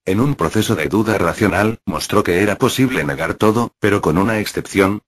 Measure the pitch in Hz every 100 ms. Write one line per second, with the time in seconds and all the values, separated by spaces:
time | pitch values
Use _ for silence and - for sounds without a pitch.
0 | - 98 143 139 80 107 107 95 76 104
1 | 110 98 85 82 104 87 107 113 - 78
2 | - 101 98 87 104 95 127 - 131 87
3 | 73 69 80 82 107 113 117 - 107 101
4 | 87 80 104 107 101 90 - 95 95 104